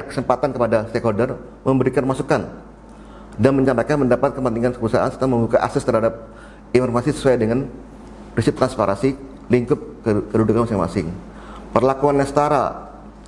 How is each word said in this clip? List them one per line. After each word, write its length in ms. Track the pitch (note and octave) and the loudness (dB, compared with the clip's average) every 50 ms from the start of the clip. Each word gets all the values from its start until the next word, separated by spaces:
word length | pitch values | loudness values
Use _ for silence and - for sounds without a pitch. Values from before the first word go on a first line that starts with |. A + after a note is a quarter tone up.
| - | -2
kesempatan 480 | - - C#3 A#2+ - B2+ - - C#3 B2 | -6 -6 -6 0 0 0 0 0 -4 -2
kepada 320 | B2 A#2+ A2 A2+ A2 G#2+ G#2 | 0 0 2 2 0 0 0
stakeholder 480 | - A#2 - A#2 G#2 G2 A#2+ B2+ A2 - - - - - - | -4 -2 0 0 0 0 0 -2 -2 -8 -12 -16 -16 -6 -2
memberikan 400 | C3+ C3+ C3 B2+ C3 - D3 - | 0 2 2 2 2 2 0 0
masukan 420 | C3+ C3 - C#3 - D3+ A#2 - - - - - - - - - - - - - - - - - - - | 0 -2 -2 0 0 0 0 0 -4 -10 -16 -18 -20 -20 -20 -20 -20 -20 -20 -20 -20 -20 -20 -20 -16 -4
dan 160 | - A2 C3+ C#3 | 4 4 4 6
menyampaikan 480 | C3+ C3+ C3 C3 A#2 A#2 - D3+ D3 | 6 4 2 2 2 2 0 2 2
pendapat 300 | C3+ B2 A2+ - - C#3 B2 | 4 4 2 4 2 0 -2
kepentingan 400 | C3+ B2+ B2 A2 A#2 A#2+ B2+ A#2+ - | 0 -2 -2 -2 0 0 -2 -2 0
perusahaan 320 | A2+ A2 A#2 A2 F#2 C3 | -2 0 2 2 0 0
serta 160 | C3+ - C3 C3 | -2 -2 0 0
membuka 320 | B2+ A#2+ A#2 A2 A#2 - | 2 2 2 2 2 2
akses 240 | - B2 - C#3+ - | 2 2 -2 -2 0
terhadap 480 | - A#2 A2 A2 A2+ A2 - - - - - - - - - - - - | 2 0 2 2 2 -2 -2 -14 -16 -20 -20 -20 -20 -20 -20 -12 0 2
informasi 400 | B2 B2+ A#2+ A2+ A#2+ A#2 D3 C#3 | 2 2 2 0 0 0 0 -2
sesuai 240 | - - C#3 B2 | 0 2 2 2
dengan 320 | B2 A2 G#2+ A#2 C3 C#3+ - - - - - - - - - - - - - - | 4 2 0 0 0 -2 -4 -10 -14 -18 -18 -20 -20 -20 -20 -20 -20 -18 -8 -4
prinsip 240 | - A2 - - | 0 0 0 2
transparansi 560 | - C3+ B2 - - G#2 F#2 G2 - - C3+ C3+ C3+ - - - - - - | 2 0 -2 0 0 0 0 0 0 0 -2 -2 -2 -10 -16 -18 -14 -4 2
lingkup 280 | A2+ B2 A#2+ - D3+ - - - - - - A2+ G#2 G#2 - - - | 2 2 4 2 0 -2 -2 -12 -14 -8 -2 0 0 0 0 0 0
kedudukan 320 | A2+ A2+ G#2+ G#2+ A2+ A#2+ | 0 2 4 4 2 2
masing-masing. 460 | A2+ A2+ F#2+ E2 F2 - G#2 E2 E2 F2+ - - - - - - - - - - - - | 0 0 0 0 0 -2 -2 -4 -4 -6 -10 -12 -16 -18 -18 -18 -16 -16 -16 -12 0 0
Perlakuan 420 | A2+ A#2+ C3 C3+ C3+ C#3+ D3 C#3+ | 4 4 4 2 4 2 2 4
yang 140 | C#3 C#3 C#3 | 2 2 2
setara 580 | - D3 D3 D3 D3+ C3+ A2 D2 - - - - - - - - - - - | 2 0 2 2 2 2 0 0 -4 -6 -14 -16 -18 -18 -20 -20 -20 -20 -14